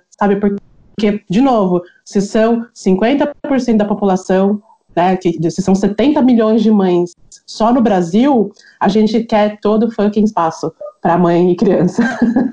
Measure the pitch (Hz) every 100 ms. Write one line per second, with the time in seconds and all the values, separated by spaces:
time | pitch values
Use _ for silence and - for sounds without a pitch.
0 | _ - 202 196 208 202 - _ _ -
1 | 208 208 - 190 269 233 190 175 175 _
2 | - 202 202 226 226 233 226 - 202 185
3 | 220 277 294 - 294 269 254 220 202 202
4 | 196 185 - 190 196 208 - _ _ -
5 | 180 185 180 165 160 175 190 190 196 208
6 | 269 302 254 233 220 226 214 208 190 175
7 | 175 - - - - - 220 254 233 190
8 | 170 202 277 247 202 - - - 208 214
9 | 214 226 233 214 208 208 208 220 226 226
10 | 208 214 208 - 165 - 160 - 605 -
11 | 180 175 170 170 180 175 202 165 180 -
12 | 240 - 233 - -